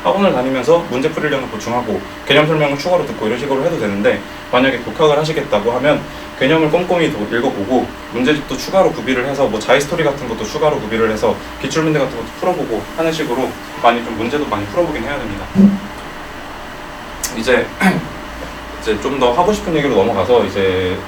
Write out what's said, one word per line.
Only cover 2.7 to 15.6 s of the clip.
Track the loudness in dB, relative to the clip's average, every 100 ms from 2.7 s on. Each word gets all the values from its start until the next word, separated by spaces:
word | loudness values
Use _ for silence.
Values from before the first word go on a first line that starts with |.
| 0
추가로 | 2 2 0
듣고 | -2 -2
이런 | -2
식으로 | 0 0 0
해도 | 0
되는데 | -2 2 2 2 -4 -14 -2
만약에 | 2 4 2
독학을 | -6 2 4 4
하시겠다고 | 2 -2 0 0 2
하면 | 2 2 2 -2 -12 -14 -2
개념을 | 2 4 4
꼼꼼히 | 2 2 2 2
도-, | 0 -2 0
읽어보고 | 0 -2 0 0 0 -8 -10
문제집도 | -2 2 0 -2 -8
추가로 | 0 4 4
구비를 | 2 -2 -2 0
해서 | 0 0
뭐 | 0
자이스토리 | 2 2 4 0
같은 | 0 0 -6
것도 | -6
추가로 | -6 0 0 0
구비를 | -2 0 0
해서 | 2 0 0 -6 -8
기출문제 | -4 0 2 2
같은 | 0 -4
것도 | -10 -4
풀어보고 | -2 -2 -2 -4 -6 -4
하는 | -2
식으로 | -2 -2 -2 -2 -6 -12 2
많이 | 2 4 -2
좀 | -4
문제도 | -2 -2 -2
많이 | -4 -2
풀어보긴 | 0 0 -2
해야 | -4 -6
됩니다. | -6 -8 -4 6